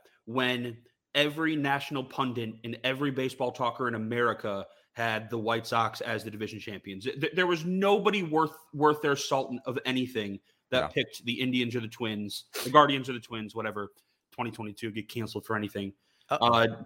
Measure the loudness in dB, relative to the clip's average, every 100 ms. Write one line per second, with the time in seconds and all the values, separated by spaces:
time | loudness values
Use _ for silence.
0 | _ _ -6 0 0 0 -4 -10 _ _
1 | _ 2 2 2 -2 0 0 0 -2 -6
2 | -6 -4 -2 -2 -6 -8 -10 -4 -4 0
3 | -2 -2 -4 -2 -4 -2 -4 -2 -4 -2
4 | -2 2 2 2 -2 -4 -6 _ _ -2
5 | 0 0 -2 -2 0 0 2 2 2 0
6 | -4 -4 -4 -8 -8 -8 -10 -12 -10 -8
7 | -6 -4 -2 0 2 0 0 2 4 4
8 | 4 2 2 2 2 -2 -10 2 4 4
9 | 2 0 2 0 0 -6 -6 -4 -2 0
10 | 0 -2 -4 -6 _ _ -2 0 0 -2
11 | -2 -4 -6 -2 0 0 0 -2 -4 -4
12 | -4 -4 -6 -10 -10 -8 6 8 8 6
13 | -2 -8 -8 -8 -8 -6 -4 -4 -8 _
14 | _ _ _ -8 -6 -6 -10 -8 -8 -8
15 | -8 -6 -6 -6 -4 -4 -2 -6 -8 -10
16 | _ _ -4 2 6 6 6 2